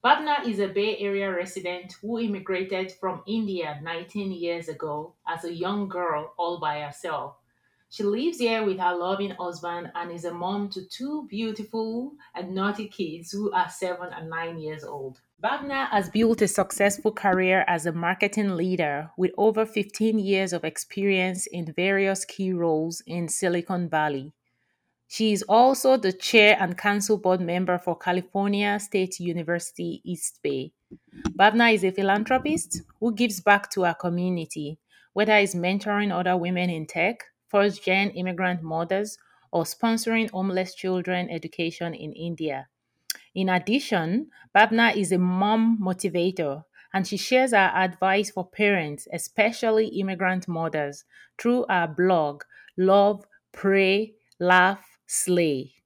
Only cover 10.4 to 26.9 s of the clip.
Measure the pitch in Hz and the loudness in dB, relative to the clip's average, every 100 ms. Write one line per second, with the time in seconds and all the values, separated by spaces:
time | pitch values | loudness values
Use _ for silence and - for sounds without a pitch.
10.4 | 180 202 202 190 185 - 269 302 - 202 | -4 -4 -6 -8 -14 -10 -8 -8 -8 -6
11.4 | 226 214 208 226 220 233 269 294 - - | -6 -6 -8 -6 -6 -6 -8 -14 -18 -12
12.4 | 180 190 202 208 208 - 170 165 170 196 | -8 -2 -2 -4 -10 -6 -8 -8 -10 -4
13.4 | 208 180 170 - 185 180 175 160 160 160 | -2 0 -2 -4 -6 -6 -8 -12 -8 -8
14.4 | 165 165 156 151 - 143 135 131 _ _ | -8 -8 -10 -10 -12 -12 -12 -14 _ _
15.4 | 220 277 277 269 269 214 175 214 226 226 | -2 -2 -4 -4 0 0 0 2 4 4
16.4 | 202 - 185 - 202 196 214 - 202 185 | 2 2 -2 2 2 2 -2 0 2 2
17.4 | 185 185 - 175 165 160 170 185 202 208 | 4 4 4 0 0 -2 -2 0 0 2
18.4 | 202 180 185 180 151 143 156 - 180 - | 0 0 0 0 0 -2 -6 -2 -2 4
19.4 | 214 214 220 220 202 - 220 220 190 190 | 2 4 0 -2 -4 0 0 2 2 2
20.4 | 190 175 160 - - - 196 190 185 180 | 2 -2 -4 -8 -10 -2 2 2 0 -2
21.4 | - 175 160 156 185 196 196 190 - - | -6 -6 -6 -2 2 2 2 0 -6 -4
22.4 | 190 180 170 156 165 170 - 175 165 - | -2 0 2 0 -2 -6 -8 -6 -4 -2
23.4 | 185 175 170 180 170 156 151 139 139 _ | 0 0 -2 -4 0 0 0 -2 -8 _
24.4 | _ _ _ _ _ _ _ - 220 202 | _ _ _ _ _ _ _ 0 2 2
25.4 | - 220 254 269 262 262 196 185 - 233 | 4 6 6 6 4 4 2 -2 4 8
26.4 | 208 208 185 180 208 | 8 8 2 0 0